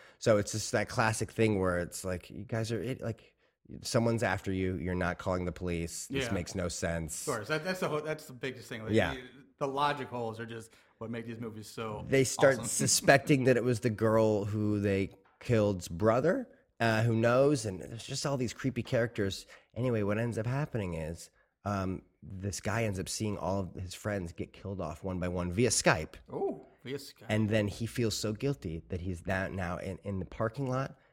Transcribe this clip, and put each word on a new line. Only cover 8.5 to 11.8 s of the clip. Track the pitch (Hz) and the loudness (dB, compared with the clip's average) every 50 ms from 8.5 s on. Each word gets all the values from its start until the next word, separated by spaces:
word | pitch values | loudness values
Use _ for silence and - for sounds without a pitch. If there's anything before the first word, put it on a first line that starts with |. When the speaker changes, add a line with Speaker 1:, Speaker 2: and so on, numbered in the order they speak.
| 113 - - - | -8 -10 -10 -10
Speaker 2:
thing. | 127 110 110 | -10 -8 -2
Like, | 110 107 | 2 4
Speaker 1:
Yeah. | 110 92 80 69 | 4 4 4 0
Speaker 2:
the, | 64 64 - - - - - _ _ | -6 -10 -14 -18 -20 -20 -20 _ _
the | 147 | -4
logic | 139 131 143 147 143 143 135 127 - | -2 0 0 2 2 0 -2 -6 -8
holes | 123 123 117 113 107 110 | -6 -6 -6 -6 -6 -8
are | 117 | -8
just | 113 117 113 107 - - - _ _ _ _ | -10 -10 -12 -12 -14 -20 -20 _ _ _ _
what | 117 110 | -10 -8
make | 117 117 113 | -8 -8 -8
these | 117 113 113 | -8 -10 -8
movies | 120 110 104 110 104 - | -10 -10 -10 -12 -14 -12
so | - 120 | -8 -8